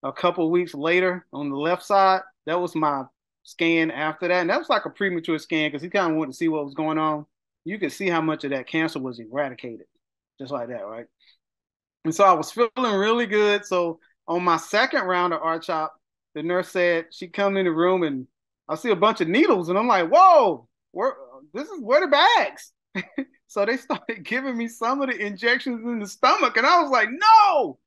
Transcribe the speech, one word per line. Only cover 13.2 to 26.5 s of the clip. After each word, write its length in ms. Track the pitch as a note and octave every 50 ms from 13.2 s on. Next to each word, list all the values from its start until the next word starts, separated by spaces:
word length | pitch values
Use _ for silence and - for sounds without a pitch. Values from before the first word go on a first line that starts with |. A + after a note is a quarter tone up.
| A#3+
good. 400 | G3+ G#3 G#3+ G#3+ G#3 G#3 G3+ G3+
So 340 | - F#3 F3+ F3 E3+ E3 _ _ _ _ _ _ -
on 160 | E3 F3+ F3+
my 140 | F3+ E3 D#3+
second 460 | - - - G#3 B3+ C4+ D#4+ C4+ G3+
round 280 | F#3 F#3 F3+ F3+ F3+
of 80 | E3 D3+
R 180 | D#3 E3 E3 E3
chop, 400 | E3 - E3+ D#3+ D#3 D#3 - _ _ _ _ _ _ _ _
the 80 | D3+
nurse 260 | D3+ E3+ F3+ F3+ F3+ -
said, 380 | - F#3 F3 F3 E3+ E3 E3 E3
she 180 | - - F#3+ F3+
come 280 | - - G3+ G3 G3
in 80 | G3 F#3+
the 80 | F3+
room 300 | D#3+ D#3+ E3+ F3+ F#3 F#3
and 260 | E3+ D3+ C#3 C3 B2+ _ _ _ _ _ _ _ _ -
I 60 | D3+
see 160 | - - A#3+
a 60 | G#3
bunch 260 | E3 G3 G#3+ G#3+ -
of 60 | F3+ D#3+
needles 420 | F3+ B3 E4+ G#4 C4+ F#3 E3+ E3
and 80 | F3+ G3
I'm 100 | A3+ B3
like, 220 | A3+ F#3+ E3+ E3
"Whoa, 580 | A#3 E4 F#4 F#4 F4 D4+ B3 G3 D#3 B2 - _ _ _ _ _
where, 260 | _ F3 G#3+ C4+ - - C#3 B2 B2+ C3+ C#3 D3+ _
this 160 | G#3+ D4 F#4+
is, 100 | G#4 E4+
where 220 | A#3 G3+ B3+ D#4
the 60 | F#4+ D4+
bags?" 640 | C#4+ C#4+ E4+ G#4 A#4 G4 A3+ G3 - - - - _ _ _ _ _
<laughs> 320 | F#3 - - - - C4+ _ _ _ _
So 180 | _ - G#3 G3+
they 140 | G#3 B3 C4
started 440 | - _ D4 - - - A3+ G#3
giving 360 | D#3 - A3 B3+ C4+ C#4 B3 A#3
me 100 | A#3 A3+
some 320 | A3+ - A3+ A#3 C4 C#4
of 80 | C#4 C4
the 80 | A#3+
injections 680 | F3+ G#3 G3+ G3+ F#3 A#3 A#3 B3 C4 - C4+ A#3+ A3+
in 160 | A3 A#3+ A#3+ A3+
the 80 | G#3
stomach 520 | G3 - _ - B3+ D#4 G#4 D#4+ A#3+